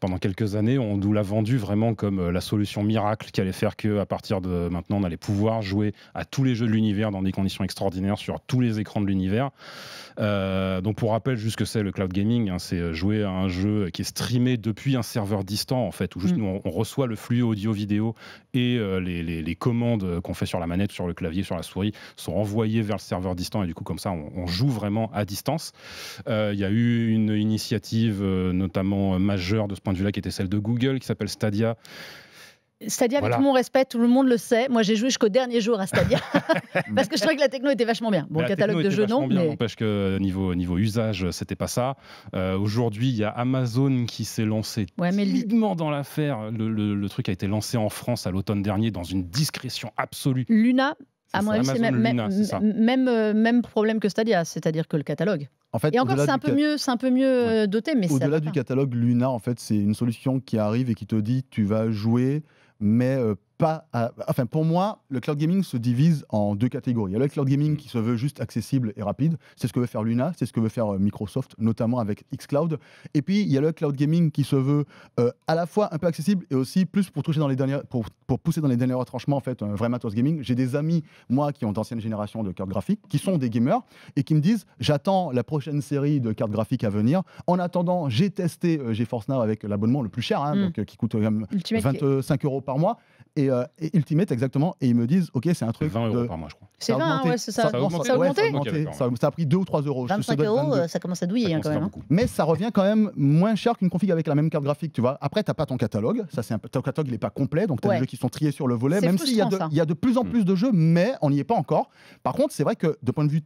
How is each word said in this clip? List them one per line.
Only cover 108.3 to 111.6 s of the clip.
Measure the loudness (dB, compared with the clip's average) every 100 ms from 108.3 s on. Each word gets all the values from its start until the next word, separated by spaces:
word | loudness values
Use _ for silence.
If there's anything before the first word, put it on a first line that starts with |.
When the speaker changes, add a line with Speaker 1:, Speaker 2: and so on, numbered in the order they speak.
| -2 -2
Speaker 3:
sur | 0 -2
le | 0
volet, | 2 2
Speaker 2:
C'est | 2
Speaker 3:
même | 2
s'il | 2 2
y |
a | 2
de, |
Speaker 2:
frustrant, | 0 0
ça. |
Speaker 3:
il | 2
y |
a | 2
de |
plus | 0 2 2
en | 2
Speaker 1:
Mm. |
Speaker 3:
plus | 2
de | 2 2
jeux, | 4
mais | 4 6 4 2 2
on | 0
n'y | 2
est | 0
pas |
encore. | 0